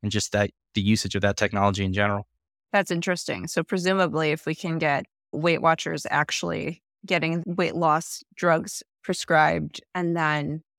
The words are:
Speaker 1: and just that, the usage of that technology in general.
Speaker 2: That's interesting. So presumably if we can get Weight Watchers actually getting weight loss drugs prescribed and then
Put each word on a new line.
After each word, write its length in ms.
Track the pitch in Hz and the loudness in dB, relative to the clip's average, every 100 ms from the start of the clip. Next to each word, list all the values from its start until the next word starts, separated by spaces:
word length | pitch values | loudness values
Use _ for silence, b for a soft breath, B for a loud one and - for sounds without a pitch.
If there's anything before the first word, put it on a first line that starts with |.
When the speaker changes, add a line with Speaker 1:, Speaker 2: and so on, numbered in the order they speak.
Speaker 1:
and 80 | 104 | -4
just 220 | 107 - | -2 0
that, 200 | 104 101 - _ | 0 0 -4 _
the 80 | - | 0
usage 340 | 101 107 95 101 | 4 2 2 0
of 60 | |
that 120 | 101 - | 0 2
technology 480 | 104 101 101 98 | 0 2 2 2
in 80 | 98 | 0
general. 360 | 95 101 101 - _ _ _ _ | 2 0 0 -6 _ _ _ _
Speaker 2:
That's 200 | 202 190 | 0 2
interesting. 560 | 175 185 175 - - 160 | -2 -2 -2 -4 -6 -2
So 140 | 175 | -2
presumably 720 | 160 190 180 190 175 156 156 | -2 0 2 2 2 2 0
if 140 | 156 - | 0 -4
we 100 | 160 | -6
can 240 | 175 165 | -4 -2
get 240 | 156 143 - _ _ | 0 0 -4 _ _
Weight 280 | 147 170 160 | -2 0 2
Watchers 460 | 165 165 160 160 - | 2 2 0 -6 -2
actually 720 | 143 151 - 175 160 156 165 _ _ 196 | 0 0 -2 -4 -4 -6 -8 _ _ -4
getting 380 | 175 160 170 165 | -2 0 -2 -4
weight 300 | 175 175 170 | -2 -2 2
loss 480 | 160 156 - - - | 2 2 0 -12 -16
drugs 480 | - 180 160 - - - _ | -2 2 2 0 -12 -14 _
prescribed 760 | - 180 - 160 156 165 156 - - | -6 -6 2 4 4 2 -4 -10 -12
and 240 | 180 170 170 | -6 -2 0
then 460 | 156 151 143 156 - | 0 0 -2 -6 -10